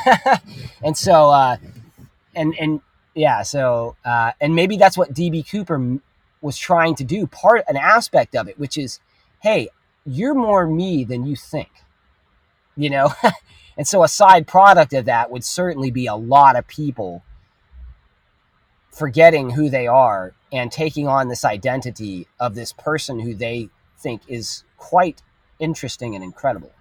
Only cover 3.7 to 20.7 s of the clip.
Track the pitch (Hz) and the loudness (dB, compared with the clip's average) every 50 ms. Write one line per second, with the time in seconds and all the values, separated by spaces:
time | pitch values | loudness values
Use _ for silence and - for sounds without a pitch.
3.7 | 120 117 117 117 - _ - 120 120 117 113 117 - - 147 147 165 165 175 185 | 0 -2 -4 -6 -10 _ -6 -2 0 0 0 -2 -2 -2 -2 0 2 2 2 0
4.7 | 175 175 202 185 - - - - 131 143 175 175 160 165 147 - - 214 196 - | 2 4 4 4 4 2 -2 -2 -2 -4 -4 -4 -4 -6 -6 -8 -8 -8 -6 -4
5.7 | 165 135 127 123 127 139 - _ _ _ _ _ _ _ - 143 123 - - - | -4 -4 -2 -4 -4 -6 -8 _ _ _ _ _ _ _ -10 -10 -10 -8 -4 0
6.7 | 175 170 165 165 156 - 135 113 170 214 185 135 - - - 196 233 226 - - | 2 2 2 0 -2 -4 -6 -6 -6 -6 -6 -8 -8 0 2 4 4 4 2 -2
7.7 | 143 139 143 180 214 233 - - - 156 120 - - 120 107 98 - - 143 131 | -4 -2 2 2 4 2 2 2 0 0 0 0 -2 -6 -6 -6 -10 -10 -10 -8
8.7 | - 156 139 120 - - _ _ _ _ _ _ _ _ - 214 220 160 113 - | -8 -8 -8 -8 -12 -16 _ _ _ _ _ _ _ _ -2 0 0 0 -2 -4
9.7 | - _ _ _ _ _ _ 147 127 143 220 277 302 269 233 214 202 190 175 160 | -10 _ _ _ _ _ _ -8 -6 -4 -2 0 0 0 2 2 2 2 2 2
10.7 | 160 165 185 190 175 143 123 107 127 120 123 143 143 - - - - 143 90 - | 0 -2 -2 -2 -2 -2 -2 -4 -6 -6 -6 -6 -8 -8 -10 -10 -10 -8 -10 -10
11.7 | _ _ _ _ _ _ _ _ _ _ _ _ _ _ _ _ _ _ _ _ | _ _ _ _ _ _ _ _ _ _ _ _ _ _ _ _ _ _ _ _
12.7 | _ 147 147 147 139 139 135 147 - - - 226 - - _ _ _ _ _ _ | _ -6 -4 -2 0 2 0 0 0 0 0 0 0 -2 _ _ _ _ _ _
13.7 | _ - 147 - 202 190 165 190 - - 202 190 190 175 151 - - 185 196 202 | _ -10 -6 0 2 4 4 4 4 4 6 8 8 6 4 2 4 6 8 8
14.7 | 190 175 151 123 139 135 110 123 117 113 120 120 123 127 - - - 180 180 180 | 8 6 4 2 0 -2 -2 0 0 0 0 -2 -6 -10 -10 -8 -6 -4 -4 -4
15.7 | 156 135 135 131 117 127 123 113 107 107 117 117 135 143 143 135 127 123 120 - | -4 -4 -6 -6 -4 -4 -6 -6 -6 -6 -2 4 6 6 8 6 6 2 -2 -6
16.7 | - - 151 143 123 - 104 90 87 87 - - - _ _ _ _ _ _ _ | -10 -8 -8 -8 -8 -8 -10 -12 -12 -14 -18 -20 -20 _ _ _ _ _ _ _
17.7 | - - - - - _ _ _ _ _ _ _ _ _ _ _ _ _ _ _ | -20 -20 -20 -20 -20 _ _ _ _ _ _ _ _ _ _ _ _ _ _ _
18.7 | _ _ _ _ _ - 151 139 113 160 165 170 165 147 135 123 123 147 151 143 | _ _ _ _ _ -8 -8 -2 4 6 6 6 6 4 0 -4 -2 -2 -2 -2
19.7 | 131 131 123 120 120 135 131 117 104 95 92 92 - _ _ _ 139 127 123 113 | -2 -2 -2 2 2 2 2 2 0 -4 -8 -10 -16 _ _ _ -8 -8 -8 -8